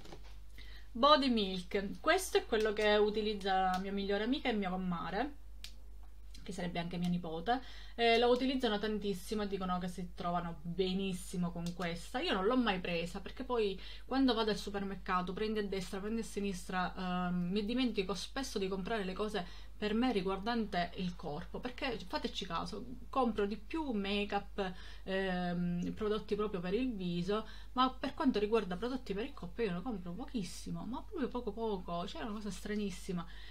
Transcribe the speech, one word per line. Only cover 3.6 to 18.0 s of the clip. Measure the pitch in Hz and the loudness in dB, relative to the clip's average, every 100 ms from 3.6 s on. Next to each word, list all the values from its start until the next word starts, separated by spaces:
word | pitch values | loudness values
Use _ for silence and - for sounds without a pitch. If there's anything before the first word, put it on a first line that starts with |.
| 190 185 | 4 2
mia | 196 | 0
migliore | 202 196 202 | -2 2 2
amica | 220 294 262 | 2 2 2
e | |
mia | 214 185 | 0 0
comare, | 185 185 170 165 190 294 - - - - - - - - - - - | 0 0 -2 -2 -2 -2 -4 -12 -12 -12 -12 -12 -12 -12 -12 -12 -10
che | - | -8
sarebbe | 185 175 175 | -6 -4 -4
anche | 170 175 | -4 0
mia | 175 | 2
nipote. | 175 165 160 175 254 - - - | 2 0 -2 2 2 0 -8 -8
Eh, | - 233 233 | 2 6 8
lo | 240 | 8
utilizzano | 247 262 262 247 208 | 6 4 2 2 2
tantissimo | 214 214 202 185 - 214 | 0 0 0 -2 -2 -2
e | 202 | 0
dicono | 196 185 180 | 0 0 0
che | 180 | -2
si | 185 175 | -4 -6
trovano | - 175 175 170 160 | -4 0 0 -2 -4
benissimo | 170 170 185 190 190 180 - 185 175 | -2 0 2 2 0 -2 -4 -2 -2
con | 170 170 | -2 -4
questa. | 175 170 170 - 254 | -2 -2 -4 -4 -2
Io | 349 | 2
non | 208 196 | 2 4
l'ho | 262 | 4
mai | 233 185 | 4 2
presa | 180 170 170 196 | 0 -2 -2 -6
perché | - - | -8 -8
poi | 254 240 208 190 - - | -2 2 2 0 -6 -10
quando | - 262 262 | -2 4 4
vado | 220 214 | 4 2
al | 202 | 0
supermercato, | - 202 196 185 - 185 180 | -2 -4 -4 -4 0 0 0
prendi | 185 220 214 | -2 -2 0
a | 202 | -2
destra, | 190 180 196 | -2 -2 -4
prendi | 208 226 | -2 -2
a | |
sinistra, | 220 - 202 180 - 185 180 - 185 180 180 | -2 -2 -2 -2 -2 -2 -2 -2 -2 0 2
ehm, | 180 175 | 0 2
mi | 202 | 0
dimentico | 208 247 254 208 | 2 2 2 2